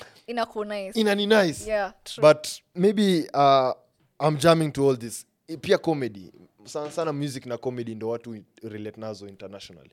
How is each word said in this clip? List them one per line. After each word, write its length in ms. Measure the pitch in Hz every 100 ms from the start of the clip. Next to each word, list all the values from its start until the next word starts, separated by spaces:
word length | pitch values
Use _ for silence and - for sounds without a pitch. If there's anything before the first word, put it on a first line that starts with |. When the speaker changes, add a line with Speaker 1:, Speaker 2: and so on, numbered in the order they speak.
| - _ -
Speaker 1:
Inaku 380 | 233 226 220
nice. 360 | 208 208 190 226
Speaker 2:
inani 260 | 214 202 202
nice. 440 | 214 180 139 208
Speaker 1:
Yeah, 220 | 214 196 -
true. 180 | - - 151
Speaker 2:
But 200 | 151 - - _
maybe, 540 | - 196 208 202 175 -
uh, 380 | 135 143 139 127 - _ _ _ - 147
I'm 80 | 151
jamming 340 | 160 165 156
to 160 | 139 139
all 80 | 127
this. 280 | 113 - - _ -
I-, 80 | 160
pia 220 | - 190
comedy. 540 | - 151 123 101 90 - 90 _
Sana 260 | 107 156 147
sana 220 | 151 165
music 340 | 143 143 131 123
na 100 | 117
comedy 360 | 127 123 117
ndo 140 | 110 110
watu 260 | 117 117 110
i-, 80 | - _
relate 380 | 113 107 107 104
nazo 280 | 110 101 101
internationally. 640 | 98 98 98 - 87 69